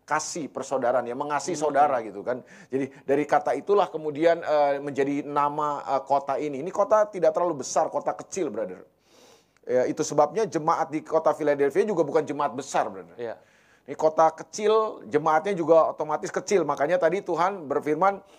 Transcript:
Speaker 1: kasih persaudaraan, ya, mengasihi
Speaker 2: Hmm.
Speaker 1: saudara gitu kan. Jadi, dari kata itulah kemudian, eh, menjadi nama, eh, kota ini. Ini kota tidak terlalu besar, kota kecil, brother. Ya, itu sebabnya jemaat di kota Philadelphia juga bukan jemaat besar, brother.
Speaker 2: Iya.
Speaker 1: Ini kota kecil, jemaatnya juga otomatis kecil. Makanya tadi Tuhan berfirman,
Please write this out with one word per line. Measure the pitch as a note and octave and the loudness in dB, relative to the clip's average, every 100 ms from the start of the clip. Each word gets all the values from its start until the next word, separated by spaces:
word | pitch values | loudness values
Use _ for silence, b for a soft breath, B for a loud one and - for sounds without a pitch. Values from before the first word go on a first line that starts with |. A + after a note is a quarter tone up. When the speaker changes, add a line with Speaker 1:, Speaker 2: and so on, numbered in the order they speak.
Speaker 1:
kasih | - D3+ - F#3 C3+ | -4 -4 -4 -8 -8
persaudaraan, | - B2+ C3+ A#2+ B2+ | -8 -4 0 2 0
ya, | A#2 | 0
mengasihi | B2 C#3+ D3 D#3+ | -6 -4 -4 -2
Speaker 2:
Hmm. | D#3+ | -2
Speaker 1:
saudara | D3+ C#3 D3 B2+ | 0 4 4 2
gitu | A2 G2 | -4 -8
kan. | F#2+ B2+ - B B | -6 -6 -6 B B
Jadi, | C3 C3+ B | -4 -4 B
dari | - C#3+ D3 | -2 0 2
kata | D3 C#3+ | 0 2
itulah | C3 - G3+ F3+ | -4 2 2 2
kemudian, | D#3+ D#3 C#3+ E3 E3+ | -2 -6 2 2 2
eh, | D3+ D3+ C#3+ C#3+ | 2 2 2 0
menjadi | C#3+ C3+ C#3 C#3+ | -4 -2 0 0
nama, | D3 C#3+ C#3+ D3+ D3+ C#3+ | -2 0 0 0 -2 -4
eh, | - C3+ | -2 -2
kota | C3 C#3 C#3+ C3+ | 0 -2 0 -4
ini. | D3 C3+ | -4 -6
Ini | E3 | -6
kota | F#3+ G3+ G#3+ G#3 | 0 4 4 2
tidak | G3+ E3 | 2 2
terlalu | D#3 F3 D3+ | 2 0 -2
besar, | B2 - D#3 | -4 -2 0
kota | C#3+ D3+ C#3+ | -2 -4 -6
kecil, | C#3+ - D#3 | -8 -6 -4
brother. | A2+ G2 F#2 - _ b b b b b b | -4 -8 -8 -20 _ b b b b b b
Ya, | - B2+ | -2 0
itu | B2 D3 D3+ | 0 -2 -2
sebabnya | C#3+ D3 E3 A3 | 2 2 2 -2
jemaat | D#3+ D3+ D3 D3 | -2 0 0 0
di | D3+ | -6
kota | D3 D#3+ D#3+ | -2 0 0
Philadelphia | D3 D3+ C#3 C#3 D#3+ | 0 0 2 2 2
juga | G#3+ F#3 D3+ | 0 0 2
bukan | D#3 | 0
jemaat | C#3+ C#3+ C#3+ | 0 -2 -4
besar, | B2 C3+ F3 A#2+ | -4 -4 -2 -2
brother. | F#2+ E2+ F#2 | -6 -16 -12
Speaker 2:
Iya. | A#2 G#2+ b b b b | -10 -10 b b b b
Speaker 1:
Ini | - | -14
kota | C#3+ D#3 D#3 D#3+ | 0 0 4 2
kecil, | - E3 - G#3 A3 A3 - - | 2 -14 -4 0 2 0 -6 -2
jemaatnya | D3 D#3+ D#3 G3 | 0 2 2 2
juga | F#3+ D#3 E3 B2+ | -2 4 6 6
otomatis | - D3+ D3+ G3 | 0 -4 -4 -4
kecil. | F#3+ F#3 F#3+ | -6 0 0
Makanya | D3 C#3+ D3 F3+ | 2 0 0 2
tadi | E3 F#3 | 2 0
Tuhan | G3 D#3+ F3+ G3 C#3+ | -4 0 0 -2 -4
berfirman, | C#3+ C#3+ D3+ F#3+ G3 - | -4 -2 0 2 0 -8